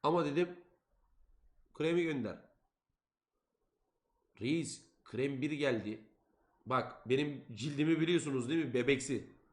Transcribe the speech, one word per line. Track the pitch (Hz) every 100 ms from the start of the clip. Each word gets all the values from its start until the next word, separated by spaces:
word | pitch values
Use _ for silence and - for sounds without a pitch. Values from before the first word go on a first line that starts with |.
Ama," | 143 175 151
dedim, | 143 175 - - _ _ _ _ _ _ _ _ _ _
"kremi | - 151 170
gönder." | 165 143 107 82 - _ _ _ _ _ _ _ _ _ _ _ _ _ _ _ _ _ _ -
Reis, | 117 165 139 - - _
krem | - 113 139 135
bir | 143
geldi. | 147 143 117 101 110 - _ _ _ _ _ -
Bak | 127 - - 110
benim | 131 147 139 -
cildimi | 113 135 143 151 160
biliyorsunuz | 160 170 151 135 117
değil | 165 143
mi? |
Bebeksi. | 120 123 135 - 123 - - _